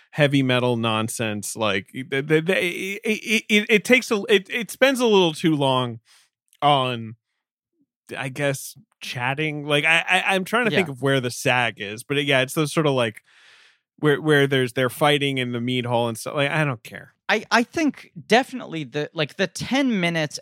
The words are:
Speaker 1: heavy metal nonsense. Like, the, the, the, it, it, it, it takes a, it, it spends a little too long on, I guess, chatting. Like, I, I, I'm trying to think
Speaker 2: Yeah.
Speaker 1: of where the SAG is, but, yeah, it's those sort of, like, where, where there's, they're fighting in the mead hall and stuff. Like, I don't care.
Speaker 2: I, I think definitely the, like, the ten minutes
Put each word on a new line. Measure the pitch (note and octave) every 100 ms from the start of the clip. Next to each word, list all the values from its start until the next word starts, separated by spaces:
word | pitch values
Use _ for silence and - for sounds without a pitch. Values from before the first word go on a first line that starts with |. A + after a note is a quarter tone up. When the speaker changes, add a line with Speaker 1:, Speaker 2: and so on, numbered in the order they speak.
| _
Speaker 1:
heavy | - D3 C#3
metal | C3 B2+ B2 A#2+
nonsense. | A2+ A2 A2 - A2+ G#2 G2+ -
Like, | G#2+ G2 F#2
the, | - B2+ C#3
the, | D3 D#3
the, | D#3+ G3 F3+
it, | - F#3+ G3+
it, | - G#3+ - A3 -
it, | G#3 G#3
it | G#3
takes | - B3 -
a, | G#3+ G3
it, | G3+ F#3+
it | B3 A3
spends | - C4 B3+
a | A#3+
little | G3+ F3
too | D#3 E3+ D3+
long | C#3 B2+ B2 A2+ _ _ _ _ _ -
on, | D3 C#3+ B2+ A#2+ A2+ A2+ _ _ _ _ _ _ _ _ - F#2
I | C3+
guess, | C3 C#3+ C3+ - - - _
chatting. | - B2+ B2 C3+ D#3 D3+ D3
Like, | D3 D#3
I, | E3 -
I, | F#3 F#3 F#3+
I'm | F#3
trying | A3 A#3
to |
think | G#3+ E3+
Speaker 2:
Yeah. |
Speaker 1:
of | B2+
where | C#3 C3+
the | A#2+
SAG | - C#3 B2 A#2+ G#2+
is, | G2+ G#2+
but, | - C#3+
yeah, | D3 C3+
it's | C3+
those | - D3+
sort | - D3+
of, |
like, | C3+ A#2 - _ _ - - _ _ _ _
where, | D3 C#3+
where | D#3 D3 C#3
there's, | C#3 B2+
they're | - B2+
fighting | - D3 D3 C#3 C3+
in | B2
the | A#2+
mead | B2 B2+ A#2+
hall | A#2+ A#2+
and | A2+
stuff. | - D3+
Like, | C#3+
I | D#3 D3+
don't | A#2
care. | - - - _ -
Speaker 2:
I, | G#3+ -
I | A3+
think | A#3+ - D4+ - - F3+ B2
definitely | A3 C4 B3+ C#3 D#3+
the, | C#3 C3+ D3 E3
like, | D3 -
the | F#3
ten | - - C4 C4+ G#3+
minutes | E3+ E3 D3+ -